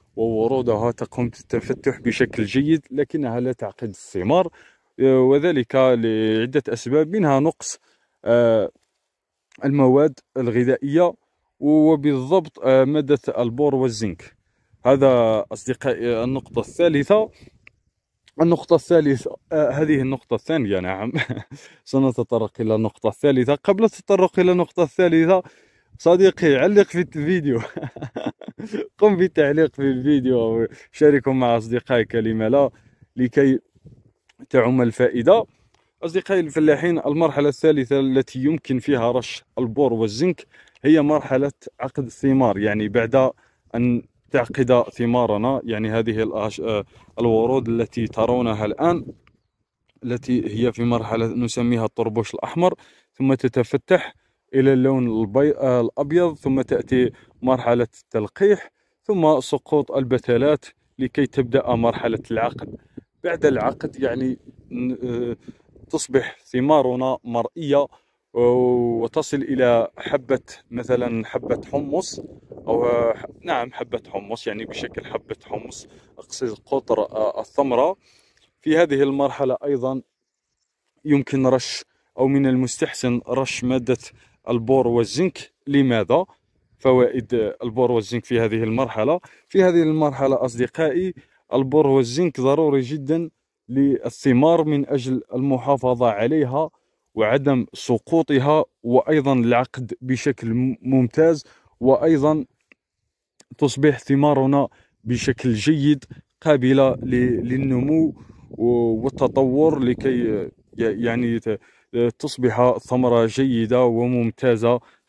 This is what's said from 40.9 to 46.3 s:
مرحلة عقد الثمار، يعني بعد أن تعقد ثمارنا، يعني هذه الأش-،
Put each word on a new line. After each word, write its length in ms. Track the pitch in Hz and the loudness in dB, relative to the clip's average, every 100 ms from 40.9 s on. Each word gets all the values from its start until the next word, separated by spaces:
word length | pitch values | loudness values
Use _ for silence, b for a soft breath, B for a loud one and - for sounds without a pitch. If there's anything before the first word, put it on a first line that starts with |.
| 160 | 4
مرحلة 500 | 147 151 - 131 143 - - _ | 4 0 0 -2 -2 -6 -20 _
عقد 240 | 127 - | -10 -8
الثمار، 540 | 127 - 139 135 123 98 | -10 -2 0 4 4 2
يعني 300 | 104 104 107 | -2 -2 -2
بعد 420 | 110 113 135 131 - _ _ _ | 0 2 2 2 -2 _ _ _
أن 280 | 117 123 120 - _ _ | -2 0 -2 -4 _ _
تعقد 520 | 139 117 107 123 123 | -2 -2 -2 2 2
ثمارنا، 800 | 117 - 120 120 117 104 117 135 | 2 -2 -2 0 0 0 0 -4
يعني 260 | - 107 110 | -4 -6 -2
هذه 320 | 110 113 110 | -2 -2 -2
الأش-، 380 | 110 | -2